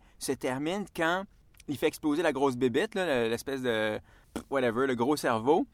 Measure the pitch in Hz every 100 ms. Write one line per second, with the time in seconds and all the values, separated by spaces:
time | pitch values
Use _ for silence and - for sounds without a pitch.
0 | - - - 135 135 131 151 196 196 -
1 | 165 180 - - - - - 139 151 -
2 | 156 147 165 135 139 123 127 120 214 196
3 | 180 131 113 117 - 135 127 110 107 110
4 | - - _ - - 139 123 113 135 120
5 | 120 151 151 113 117 170 -